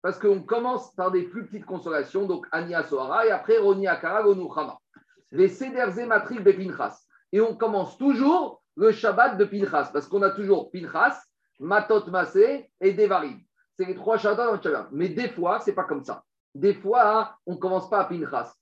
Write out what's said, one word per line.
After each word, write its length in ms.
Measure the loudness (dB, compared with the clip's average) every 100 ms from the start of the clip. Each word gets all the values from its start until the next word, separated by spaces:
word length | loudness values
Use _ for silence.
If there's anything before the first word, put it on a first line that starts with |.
Parce 160 | -6 0
qu'on 260 | 2 2
commence 500 | 0 -2 -2 -4 -8 -4
par 160 | 0
des 120 | 0
plus 220 | -2 -10 -12
petites 200 | -14 -10
consolations, 600 | -10 -4 -4 -2 -4 -2
donc 220 | -4 -6
Ani 200 | -8 -4
Asohara, 540 | -6 -4 -4 -2 0 0
et 40 |
après 260 | 0 2 2
Roni 300 | 4 2 0
Akara, 360 | -2 -2 0
Gonuchama. 540 | 2 0 -2 -6 -8 -10 _ _ _ _ _
Les 180 | 2 2
Seder 420 | 2 -6 -2 -2
Zematrik 500 | -4 0 0 0 2
Bepinchas. 600 | 4 4 -2 -6 -8 -8 _ _ _
Et 80 | 0
on 140 | 0 0
commence 420 | 0 0 -4 -2
toujours 680 | 0 4 4 2 0 -10 _ 2
le 160 | 4
Shabbat 440 | 4 0 4 4 4
de 60 |
Pinchas, 460 | 0 0 -2 0 -2
parce 160 | -4 -2
qu'on 140 | 0
a 80 | 0
toujours 420 | 0 2 0 0
Pinchas, 480 | -12 -8 0 0 0 _ _ _ _
Matot 500 | 0 0 2 0 2
Masé 600 | -4 0 4 4 2 -8 _
et 140 | 0
Devarim. 460 | 2 2 2 -2 -12 _ _ _ -8
C'est 100 | -6
les 100 | -4
trois 220 | 0 0
Shabbats 280 | 2 0 0
dans 80 |
le 80 | -2
Shabbat. 260 | -2 -4 -4
Mais 180 | -4 -4
des 180 | -2 -6
fois, 320 | -4 -2 0
c'est 140 | -2
pas 100 | -4
comme 200 | -4 -6
ça. 200 | -8 -14 _ _ _ -2
Des 180 | 0
fois, 640 | 0 0 4 4 4 -2 -8 -12
on 120 | -6
commence 320 | -2 -2 -2
pas 100 | -2
à 60 | -2
Pinchas. 480 | -4 -6 -6 -8 _